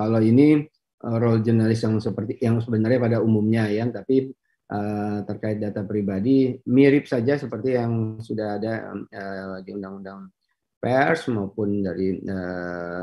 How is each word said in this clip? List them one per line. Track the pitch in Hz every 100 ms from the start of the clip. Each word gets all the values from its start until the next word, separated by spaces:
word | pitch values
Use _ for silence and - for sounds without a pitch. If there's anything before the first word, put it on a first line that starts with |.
kalau | 107 113
ini, | 110 120 151 151 151 _ _ _ 117
eh, | 117
role | 120 113 110
jurnalis | 113 110 113 110
yang | 110
seperti, | 110 98 101 -
yang | 117 117
sebenarnya | 117 110 113 127
pada | 113 113
umumnya | 113 107 107 113 107
ya, | 104 120
tapi, | 104 95 131 135 - _ _ -
eh, | 104 104 104 104 104
terkait | 98 101 110 107
data | 104 107 95
pribadi | 104 101 95 120 135 131 117 -
mirip | 127 139 143 -
saja | 127 120 143
seperti | 123 110 131 123
yang | 117 113 110 110
sudah | 110 110 107 104
ada, | 110 110 98 101 -
eh, | 101 98 98 95 95
di | 95
Undang-Undang | 101 95 98 95 98 95 _ _ _ _ -
Pers | 117 131 147 160 -
maupun | 107 98 - 101 101 95
dari, | 87 95 90
eh, | - 95 90 90 87 87 87 87